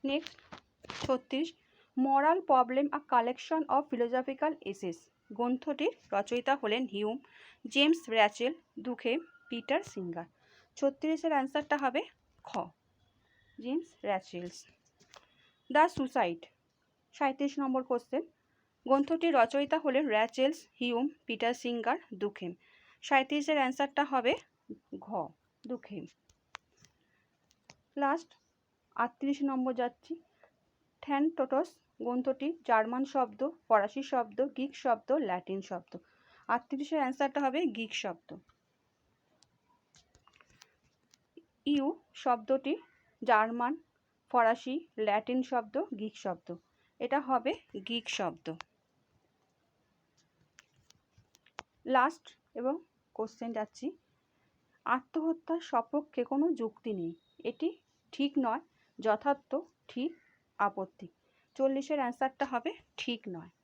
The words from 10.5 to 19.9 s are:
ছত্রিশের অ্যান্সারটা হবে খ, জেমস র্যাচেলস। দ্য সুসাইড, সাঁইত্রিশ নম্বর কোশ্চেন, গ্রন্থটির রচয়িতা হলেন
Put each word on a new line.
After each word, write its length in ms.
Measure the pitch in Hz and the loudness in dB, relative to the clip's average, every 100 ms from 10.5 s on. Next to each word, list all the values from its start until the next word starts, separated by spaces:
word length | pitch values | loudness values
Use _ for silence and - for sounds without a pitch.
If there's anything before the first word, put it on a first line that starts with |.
| - _ - | -20 _ -2
ছত্রিশের 540 | 277 277 311 311 330 | -2 0 -2 0 2
অ্যান্সারটা 460 | 285 269 294 294 294 | 0 0 -4 0 0
হবে 240 | 269 262 453 _ _ _ | 2 0 -4 _ _ _
খ, 80 | - 202 170 _ _ _ _ _ _ _ _ - | -8 -8 -8 _ _ _ _ _ _ _ _ -12
জেমস 280 | 240 302 339 _ | -4 -4 -4 _
র্যাচেলস। 540 | 208 190 - 175 175 - - _ _ _ _ - _ _ _ _ _ | -2 -2 -4 -10 -10 -14 -20 _ _ _ _ -20 _ _ _ _ _
দ্য 200 | 285 330 | 4 4
সুসাইড, 520 | - 262 254 180 170 - _ _ _ _ _ _ | 4 -2 0 0 -2 -12 _ _ _ _ _ _
সাঁইত্রিশ 400 | - 277 269 285 285 | -2 -2 0 -2 -2
নম্বর 240 | 269 262 | 0 -2
কোশ্চেন, 400 | 262 240 - 277 339 _ _ _ _ _ 247 | 0 -4 -2 -6 -6 _ _ _ _ _ 2
গ্রন্থটির 500 | 269 285 330 339 277 | 2 4 2 4 6
রচয়িতা 420 | 233 277 285 320 | 6 4 2 0
হলেন 280 | 302 | 2